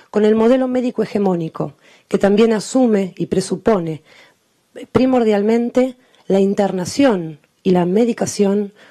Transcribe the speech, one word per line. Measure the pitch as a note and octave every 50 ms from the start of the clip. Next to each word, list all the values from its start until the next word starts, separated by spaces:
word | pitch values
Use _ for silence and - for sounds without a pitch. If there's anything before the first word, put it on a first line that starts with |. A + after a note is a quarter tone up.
| - _
con | - G#3 G#3+
el | G#3+ A3
modelo | A3 A3 A#3 C4 C4 C4 B3+
médico | B3 B3+ A#3+ B3 - - G#3
hegemónico, | - - G#3 G3+ F#3+ F3+ E3+ E3 D#3+ - - D3+ D3 - _ _ _ _ _ _
que | - - G3
también | G#3 G3 G3+ G#3 A#3 A3+ A3
asume | G#3 - - - C4 B3+ A#3 G#3+ G3 G3 F3 -
y | - E3+
presupone | - - F#3+ F#3 - F#3+ F#3+ - A#3 A3 F#3+ E3 D#3+ D#3 D3+ - _ - - - _ _ _ _ _ _ _ _ _ - - - - -
primordialmente | A3+ B3+ C4 B3+ B3+ A#3 A3 G#3 G3+ G3+ G#3+ A3+ A#3 A#3 A#3+ - B3 B3+ C4 B3 _ _ _ _ _ _ -
la | F#3+ G3
internación | G3 G3 G3 G#3 G3+ F#3+ F#3+ F#3 F3+ - - - C#4 C4 G#3+ F3+ E3 D#3+ D3+ - _ _ _ _ -
y | F#3+ F#3
la | F3+ E3+
medicación | F3 F#3 G#3+ A#3+ A#3 - - G3 - - - G3+ G3 G3+ G#3 G#3 G3+ - _ - -